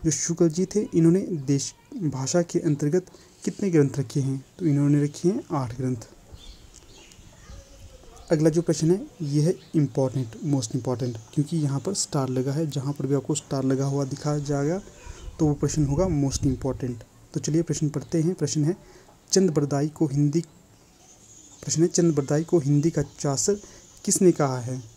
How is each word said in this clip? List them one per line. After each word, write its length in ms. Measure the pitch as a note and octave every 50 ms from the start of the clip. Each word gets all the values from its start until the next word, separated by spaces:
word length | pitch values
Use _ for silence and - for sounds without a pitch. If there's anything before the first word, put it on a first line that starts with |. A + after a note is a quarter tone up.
| -
जो 60 | D#3+
शुक्ल 380 | C#3+ - - - E3+ - F3+ E3
जी 160 | D#3 F3 F#3+
थे, 220 | F#3 - G#3 G#3+ - -
इन्होंने 240 | E3+ E3 E3 E3+ F#3+
देश 540 | G#3 - G3 D3+ C3+ C3 C#3+ C#3 - - - _ _ _ - C4 F#3
भाषा 380 | D3 - C3 C3+ C3+ - F3
के 180 | F3 E3+ - E3+
अंतर्गत 460 | - E3 D3 C#3+ D#3 D3+ D3 F#3 F3+ - - - - - - - -
कितने 240 | - E3+ - G#3 G3
ग्रंथ 200 | E3+ D#3 C#3+ C3+ A#2
रखे 220 | C#3 C3 A2+ - D3
हैं? 260 | C3 C3+ C3+ C3+ C3 _ _ -
तो 60 | F#3
इन्होंने 380 | D#3+ C#3+ C#3+ C#3+ C#3+ D3 C#3+ C#3+
रखे 260 | C#3+ D3 - - F3
हैं 140 | G3+ C4+ - -
आठ 260 | F3+ C#3+ C3 A#2 A#2+
ग्रंथ। 180 | B2 B2+ B2+ B2+ A2+ - - - - - - - - - - - - - - - - - - - - - - - - - - - - - - - - - - - - - - - - - - - - - -
अगला 180 | F3 D3+ D#3 E3
जो 120 | D3+ E3+
प्रश्न 300 | E3+ - D#3+ - D#3+ D#3
है, 160 | F3+ G3+ C#4+ D#4 - -
ये 200 | D#3+ C#3+ C#3 D3+
है 140 | D3+ E3+ F#3+ - - - -
important, 560 | E3 D3 B2+ A2 D3 C3+ C3 A#2+ C#3 B2+ A2 A2+ A3+ C4
most 260 | D#3 C#3+ C3+ B2 -
important, 460 | - C3 A2+ C3 B2+ A2+ C3+ B2 A#2 A2 - - -
क्योंकि 240 | D#3+ C#3+ D3+ E3+
यहाँ 220 | E3 D3 C#3 C#3 C#3
पर 140 | - F#3+ G3+
star 360 | - - - - D3 C3 B2+
लगा 240 | B2+ C3 B2+ C#3 C#3
है। 180 | D3+ E3 D3+
जहाँ 220 | C#3 C#3+ B2 C#3+ C#3+
पर 120 | - C#3+
भी 100 | C3+ C#3+
आपको 200 | C#3 C3 - D#3
star 280 | - - - C#3+ C3+ C3
लगा 220 | C3 B2+ C3 C#3
हुआ 200 | C#3 C#3 C#3+ C#3+
दिखा 320 | C3 C#3 - - D3 D3
जाएगा, 440 | D3 C#3+ C#3+ D3 C#3 C#3+ D3 F3 G3 G#3 - - - - - - - - - - -
तो 60 | E3
वो 80 | D3+ D3
प्रश्न 320 | - - C#3+ - D#3 D3+
होगा 200 | C3 C#3+ C#3+ F#3
most 380 | F#3+ E3 C#3+ C#3 C#3 - - -
important। 500 | C#3+ B2+ - - C3+ B2 A#2 - B2 B2 A2 - _ _ - - - -
तो 60 | -
चलिए 220 | - - D3 E3
प्रश्न 280 | E3+ - D3+ - D#3+ D3
पढ़ते 320 | D3 D3 C3 - - E3+
हैं। 120 | D3+ E3+ F#3
प्रश्न 300 | - D3 D3 - D#3 D3
है, 120 | D3+ F#3+ - - - - - - - - _ _ _
चंद 180 | - G3 F#3+ F#3
बरदाई 380 | D3+ D#3 C#3+ C#3 C#3+ C#3+ C#3+ D#3
को 180 | D3 - D#3+
हिंदी, 340 | D3 C3+ C#3+ D3 D3 C#3 E3+ E3 - - - _ _ - _ _ _ _ _ - - - _ - - - - - - - - -
प्रश्न 180 | D3 - D3+
है, 60 | E3
चंद 280 | F3 - F#3 E3+ E3+ D#3
बरदाई 280 | D3 C#3 C3 D3+ D3+ E3
को 160 | - - F3
हिंदी 320 | C3 C#3+ D3 D3 D3 E3+
का 100 | E3 D#3
चासर 560 | C#3+ - - - - D3 C#3 B2+ - - G3+ G#3 - - - - - - - - -
किसने 260 | G#3 F#3+ - G3 F3+
कहा 280 | E3+ - D3+ C3+ C3 B2+
है? 240 | A#2 B2 C3 C3 A2+ - -